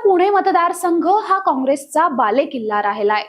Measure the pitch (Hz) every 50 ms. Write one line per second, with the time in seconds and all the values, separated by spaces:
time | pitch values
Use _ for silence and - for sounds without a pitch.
0 | 466 403 381 349 359 403 403 392 370 392 370 359 339 349 359 - - 359 339 339
1 | 277 330 392 427 427 - 381 381 381 359 302 262 262 262 277 285 285 - - 302
2 | 330 349 277 233 240 214 208 262 302 - - 254 220 214 208 208 202 202 208 220
3 | 208 208 214 214 -